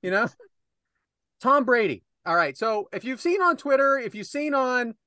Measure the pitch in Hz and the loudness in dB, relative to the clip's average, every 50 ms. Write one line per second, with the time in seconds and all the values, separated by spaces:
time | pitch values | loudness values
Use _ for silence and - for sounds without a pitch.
0 | - 185 185 202 226 - - _ 466 - _ _ _ _ _ _ _ _ _ _ | -4 -2 -2 0 -2 -2 -4 _ -20 -20 _ _ _ _ _ _ _ _ _ _
1 | _ _ _ _ _ _ _ _ - 247 277 285 269 220 247 240 220 180 127 - | _ _ _ _ _ _ _ _ 0 2 2 4 4 2 2 2 2 0 -2 -6
2 | _ _ _ _ _ 175 165 170 170 147 139 - 226 226 220 208 202 - - 196 | _ _ _ _ _ 0 2 2 2 2 0 -4 -4 -2 -2 -2 -4 -6 -10 -10
3 | - 247 262 226 - 339 349 403 370 349 330 - - 285 269 269 277 277 269 277 | -8 -8 -8 -4 -2 -2 0 2 2 2 0 0 0 0 2 4 4 4 2 0
4 | 247 208 - 208 202 - - 285 294 302 277 277 262 254 254 247 240 233 220 _ | -2 -6 -8 -10 -12 -8 -6 -4 -4 -2 0 0 0 0 0 -2 -2 -4 -8 _
5 | _ | _